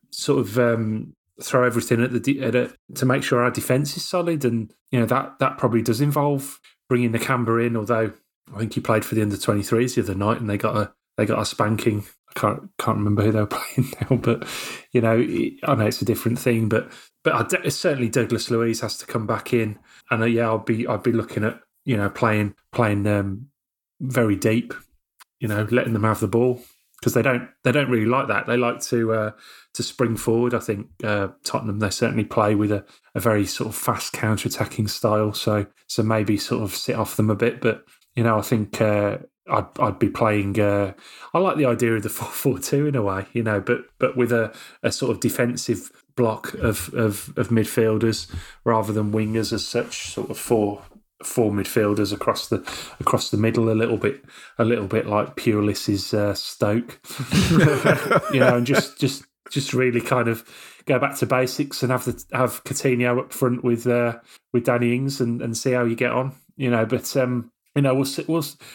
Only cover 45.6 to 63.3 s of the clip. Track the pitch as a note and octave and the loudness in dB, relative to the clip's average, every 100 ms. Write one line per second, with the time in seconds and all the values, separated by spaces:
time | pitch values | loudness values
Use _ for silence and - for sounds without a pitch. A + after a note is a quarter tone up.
45.6 | - A2+ - _ _ - A2+ G#2+ - - | -4 -4 -6 _ _ 0 0 -2 -8 -2
46.6 | A#2+ G2+ - - A2 G2 - - G#2+ A#2 | -2 -2 -4 0 0 -2 -6 -4 2 2
47.6 | G#2+ - A2 A2 A2+ A2 - - - - | 2 2 2 2 0 0 -6 -12 -12 -4
48.6 | A#2+ A2 G2+ G#2+ G#2 A2 G#2+ A2+ A2 A2 | 0 2 2 -2 0 0 0 -2 -2 -4
49.6 | - A#2+ A#2+ - - - G#2+ - - A#2 | -2 -4 -4 -8 -10 -8 -8 -6 0 2
50.6 | G#2 G2+ - - _ - - - A2 G2+ | 2 -2 -12 -20 _ -16 -4 2 2 2
51.6 | F#2+ A#2 G#2 G#2 G2 G2+ - G#2 - G#2 | 0 2 2 2 0 -2 0 0 0 -4
52.6 | - - - - - - - G#2 A2+ A#2 | -4 -12 -12 -4 0 0 0 0 2 2
53.6 | A2+ A2 A2+ A2 G#2 - - - - - | 2 2 0 0 -2 -4 -14 -20 -8 0
54.6 | A2+ A#2 G2 A2 A2 G#2 G#2 - A#2+ G#2 | 2 2 0 -2 0 0 -2 -2 0 2
55.6 | G#2 G2+ - G2+ - G#2+ G#2 G2 - - | 2 0 0 -2 0 0 0 -2 -6 -2
56.6 | G#2 A2 - - - - B2+ G3 - E3 | 0 0 -4 -12 -14 -12 -2 2 4 6
57.6 | D3+ C#3+ G#3+ E3 - - - C3+ B2+ B2 | 6 4 2 2 2 0 2 4 4 4
58.6 | A#2+ A#2+ - - C#3 - - _ - C#3+ | 2 2 0 0 -2 -2 -14 _ -8 -6
59.6 | C#3 B2+ B2+ A#2 A#2 B2+ A#2 A2+ - - | -2 0 2 0 0 0 0 -2 -6 -20
60.6 | - - - C3 C#3 - C#3 B2+ B2+ - | -20 -8 0 0 0 -2 0 2 2 -2
61.6 | C#3 - B2 B2+ B2 A2+ - B2+ B2 - | -6 -2 0 0 -2 -8 -6 0 0 -2
62.6 | - - C#3 B2 B2 B2 C3 | -8 -2 0 2 2 0 -4